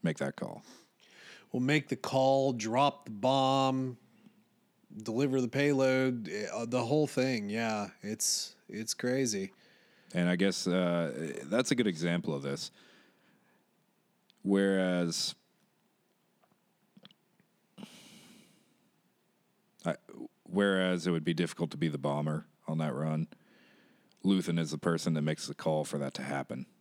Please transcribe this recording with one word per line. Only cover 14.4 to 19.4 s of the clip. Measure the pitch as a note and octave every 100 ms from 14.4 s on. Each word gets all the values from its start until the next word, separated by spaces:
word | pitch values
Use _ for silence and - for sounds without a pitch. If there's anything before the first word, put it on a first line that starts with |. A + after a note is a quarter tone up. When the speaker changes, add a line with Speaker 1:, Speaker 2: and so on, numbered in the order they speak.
Speaker 1:
Whereas, | G2 G2 G2 F#2+ F#2 F2+ F2 E2 - - _ _ _ _ _ _ _ _ _ _ _ _ _ _ _ - - _ _ _ _ _ _ - - - - - - - - _ _ _ _ _ _ _ _ _